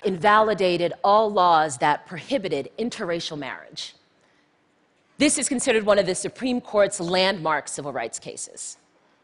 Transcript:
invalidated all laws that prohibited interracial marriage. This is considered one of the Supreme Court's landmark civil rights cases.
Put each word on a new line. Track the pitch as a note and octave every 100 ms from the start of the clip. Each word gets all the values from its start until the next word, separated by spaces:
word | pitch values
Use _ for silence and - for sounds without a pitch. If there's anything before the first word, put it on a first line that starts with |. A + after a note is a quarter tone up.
| G3+
invalidated | F3+ G#3 G#3+ A3 G3 F#3 F3 E3+ -
all | G3+ G#3 A3
laws | G3+ F3 D#3+ D#3 C3
that | D3+ C#3+ -
prohibited | E3+ - C4 F#3 C#3+ C3 -
interracial | A3+ - F3+ E3+ - D3+
marriage. | C3 F2 - - - - _ _ _ _ _ _ _ _ _ _ _ -
This | C#4+ C#4+
is | -
considered | B3 C4+ A3 G#3
one | G3+
of | F#3
the | F3+
Supreme | F#3 - B3+ B3
Court's | - G#3 G3 -
landmark | E3+ F#3 F#3+ G3 D#3+ D3 -
civil | - C#3+
rights | B2+ A#2 -
cases. | - - - - - - _ _ _ _